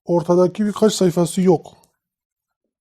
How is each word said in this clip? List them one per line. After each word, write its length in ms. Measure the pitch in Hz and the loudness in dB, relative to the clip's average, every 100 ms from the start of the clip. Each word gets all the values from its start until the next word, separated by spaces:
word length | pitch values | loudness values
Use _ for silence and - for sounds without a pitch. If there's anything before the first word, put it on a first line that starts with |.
| - | -4
ortadaki 600 | 175 165 175 180 180 208 | -4 0 2 0 0 -6
birkaç 280 | 196 214 | 0 0
sayfası 480 | - 185 175 170 - | 2 0 0 -2 0
yok. 260 | 185 180 - _ _ _ _ _ _ _ _ _ _ _ | 2 0 -2 _ _ _ _ _ _ _ _ _ _ _